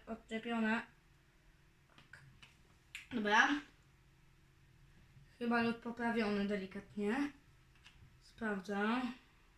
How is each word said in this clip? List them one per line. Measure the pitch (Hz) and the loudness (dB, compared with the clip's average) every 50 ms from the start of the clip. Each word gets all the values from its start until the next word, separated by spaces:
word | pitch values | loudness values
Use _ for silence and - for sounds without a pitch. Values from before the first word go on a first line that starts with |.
| - | -6
odczepione. | - 226 - - - 226 220 220 233 233 226 220 220 220 233 - - - - - - - - - - - - - - - - - - - - - - - - - - - - - - - - - - - - - - - - - - - - - - | -10 -12 -12 -10 -8 -8 -6 -4 -2 -2 0 2 2 2 0 -2 -6 -14 -20 -20 -20 -20 -20 -20 -20 -20 -20 -20 -20 -20 -20 -20 -20 -20 -20 -20 -20 -20 -20 -20 -20 -20 -20 -20 -20 -20 -20 -20 -20 -20 -20 -20 -20 -20 -20 -20 -18 -18 -18 -12 -6
Dobra. | 254 233 208 208 214 233 262 285 294 294 - - - - - - - - - - - - - - - - - - - - - - - - - - - - - - - - - - - - | -4 0 2 6 6 6 6 6 4 0 -2 -6 -16 -20 -20 -20 -20 -20 -20 -20 -20 -20 -20 -20 -20 -20 -20 -20 -20 -20 -20 -20 -20 -20 -20 -20 -20 -20 -20 -20 -20 -20 -20 -20 -10 -6
Chyba | 240 233 233 233 | -2 2 2 4
lód | 233 233 226 | 4 2 0
poprawiony | - - 240 233 - 233 233 220 233 220 208 208 202 202 202 | -2 -4 -8 -6 -2 -2 0 2 2 2 2 2 2 2 0
delikatnie. | 208 196 190 190 - 202 - - - 208 208 208 233 277 285 294 - - - - - - - - - - - - - - - - - - - | 0 -2 -4 -6 -8 -12 -12 -10 -6 -2 0 0 0 0 0 -2 -4 -10 -20 -20 -20 -20 -20 -20 -20 -20 -20 -20 -20 -20 -20 -20 -20 -20 -20
Sprawdzę. | - - - 226 214 202 190 185 - 202 202 208 220 233 254 247 240 - - - - - - - - - | -20 -12 -6 -4 -4 -4 -4 -4 -4 -2 0 0 2 2 0 -2 -4 -6 -10 -16 -20 -20 -20 -20 -20 -20